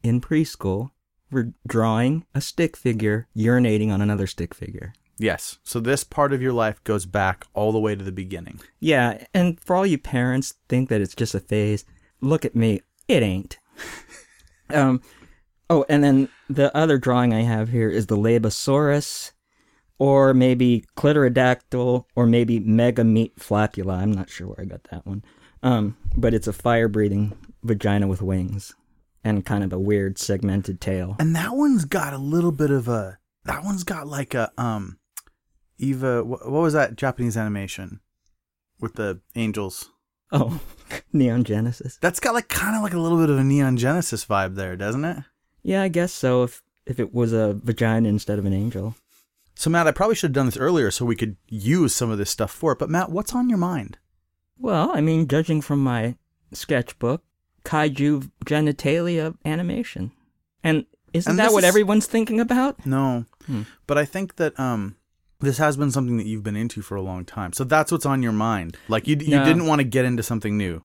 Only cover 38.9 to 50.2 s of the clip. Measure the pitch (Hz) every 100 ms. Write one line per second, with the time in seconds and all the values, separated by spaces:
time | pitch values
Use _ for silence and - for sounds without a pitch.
38.9 | - 104 92 _ 117 113 107 98 - -
39.9 | _ _ _ _ 143 117 170 - - -
40.9 | - _ 151 127 117 117 107 117 120 131
41.9 | - 175 180 254 233 - - 196 220 208
42.9 | 170 165 170 160 139 135 143 135 127 123
43.9 | 170 170 110 - 101 95 95 92 92 101
44.9 | 127 156 175 - _ _ _ - 190 190
45.9 | 170 180 - 131 123 123 - _ _ -
46.9 | 123 110 120 117 113 107 101 120 113 113
47.9 | 113 113 104 - 104 98 95 110 98 104
48.9 | 113 _ _ _ _ _ - 160 170 160
49.9 | 143 208 226